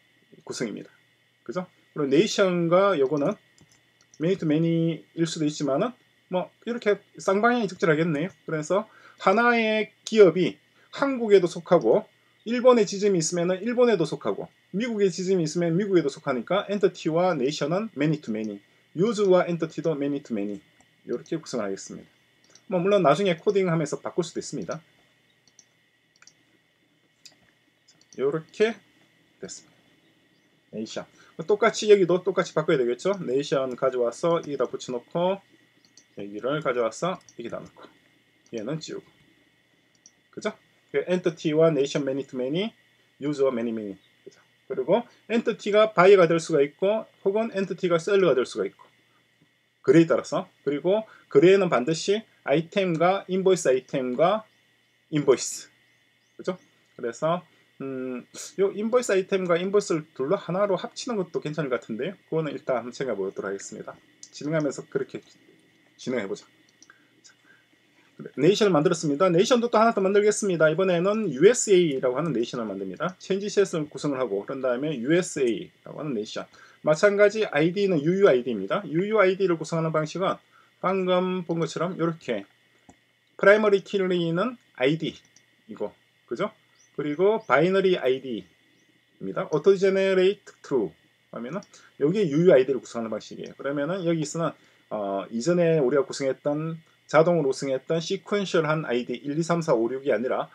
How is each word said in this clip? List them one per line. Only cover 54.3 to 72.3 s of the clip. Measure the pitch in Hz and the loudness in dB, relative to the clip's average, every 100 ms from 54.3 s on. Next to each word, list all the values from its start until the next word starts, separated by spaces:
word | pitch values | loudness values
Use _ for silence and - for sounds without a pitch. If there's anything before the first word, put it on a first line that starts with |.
| 214 - _ _ _ _ _ _ | 0 -4 _ _ _ _ _ _
인보이스. | 151 139 123 - - - _ _ _ _ _ _ - | 0 2 2 0 -10 -16 _ _ _ _ _ _ -12
그죠? | - 180 _ _ _ - | -8 -8 _ _ _ -12
그래서, | 120 - 156 175 - _ _ - | -12 -4 -2 -2 -6 _ _ -14
음, | 135 131 127 123 - - - - | -10 -8 -8 -10 -12 -18 -12 -2
요 | 190 | -2
인보이스 | 185 220 247 240 | -2 -2 0 0
아이템과 | 190 190 196 185 170 | 0 0 -2 0 0
인보이스를 | 190 202 - 165 156 - | 2 0 0 -2 -4 -6
둘로 | 135 196 | -2 -2
하나로 | - 185 202 180 | -2 -2 0 -2
합치는 | 233 - - 220 | -4 -10 -6 -6
것도 | 170 139 | -4 -6
괜찮을 | 156 151 143 | -6 -6 -4
것 | 117 | -4
같은데요. | - 110 156 190 _ | -4 -8 -8 -10 _
그거는 | 160 156 | -4 -4
일단 | 135 - 127 | -6 -4 -4
한번 | 120 | -4
생각해 | - 131 101 | -8 -6 -4
보도록 | 95 - 104 | -4 -6 -8
하겠습니다. | 98 - 104 - - _ _ | -8 -10 -14 -14 -18 _ _
진행하면서 | - - 147 160 147 117 - | -20 -12 -4 -2 -2 -4 -8
그렇게 | 139 127 110 - _ _ _ _ _ _ _ | -6 -6 -10 -16 _ _ _ _ _ _ _
진행해 | - 123 98 | -8 -6 -6
보자. | 104 - _ _ _ - _ _ _ | -10 -12 _ _ _ -20 _ _ _
자, | _ _ _ _ _ _ _ _ _ - - - | _ _ _ _ _ _ _ _ _ -20 -14 2
네이션을 | 151 208 214 | 4 4 4
만들었습니다. | 156 170 165 156 143 190 | 4 4 0 -2 2 2
네이션도 | 165 226 247 233 | 4 4 2 2
또 | 220 | 4
하나 | 226 | 4
더 | 226 | 2
만들겠습니다. | 190 202 208 202 202 170 156 | 2 4 2 2 0 2 2
이번에는 | 156 190 170 190 220 208 | 4 0 2 0 0 -2
유에스에이라고 | 127 190 240 - 180 170 131 127 127 | 4 6 6 4 4 4 0 -2 -2
하는 | 165 | -2